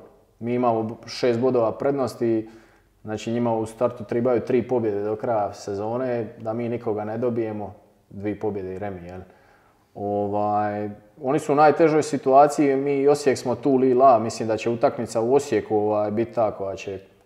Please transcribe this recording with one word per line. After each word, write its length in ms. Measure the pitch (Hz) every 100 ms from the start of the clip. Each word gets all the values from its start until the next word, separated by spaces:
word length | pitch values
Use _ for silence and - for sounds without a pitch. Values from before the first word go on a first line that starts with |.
| - _ _ _
Mi 140 | 117
imamo 440 | 123 120 113 110 117 -
šest 340 | - 127 117
bodova 320 | 131 123 110
prednosti, 800 | - 139 143 120 - 117 113 110 - - _ _ _
znači 280 | 107 107 117
njima 240 | 120 120 113
u 100 | 110
startu 380 | - 123 120
trebaju 380 | 107 120 123 117
tri 260 | 110 127 104
pobjede 360 | 127 110 101
do 120 | 104 107
kraja 380 | 123 110 101
sezone, 800 | - - 101 107 120 131 120 107 -
da 160 | 113
mi 160 | 117 120
nikoga 340 | 120 117 104
ne 140 | 107 113
dobijemo, 560 | 123 117 110 104 98 - _ _ _
dvije 300 | 101 104 101
pobjede 360 | 107 98 92 92
i 40 |
remi, 280 | 101 92 85
jel? 140 | 92 92 _ _ _ _ _ _ -
Ovaj, 920 | 101 104 101 104 104 104 104 104 104 104 - -
oni 160 | 131 147
su 140 | 151
u 20 | 143
najtežoj 480 | 151 147 160 151
situaciji, 720 | 139 135 131 135 147 - 143 135
mi 180 | 143
i 140 | 139 139
Osijek 300 | 143 131 123
smo 180 | 131 120
tu 220 | 143 131
li 160 | 131
la, 260 | 123 135 113
mislim 280 | 113 - 110
da 100 | 110
će 120 | 117
utakmica 520 | 117 139 127 113 117
u 120 | 113
Osijeku, 420 | 139 139 107 98 107
ovaj, 360 | 104 107 107
biti 220 | 107 113
ta 180 | - 107
koja 240 | - 98 92
će 240 | - 95 - _